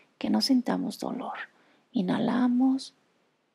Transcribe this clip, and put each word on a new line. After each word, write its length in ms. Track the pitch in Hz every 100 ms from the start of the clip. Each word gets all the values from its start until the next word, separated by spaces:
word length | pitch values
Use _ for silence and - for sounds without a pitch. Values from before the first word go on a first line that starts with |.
| _ -
que 120 | 226
no 100 | 214
sintamos 580 | 220 254 - - - -
dolor. 380 | - 254 - - - _ _ _ _
Inhalamos, 1000 | 220 180 202 - 247 247 247 262 269 - _ _ _ _ _ _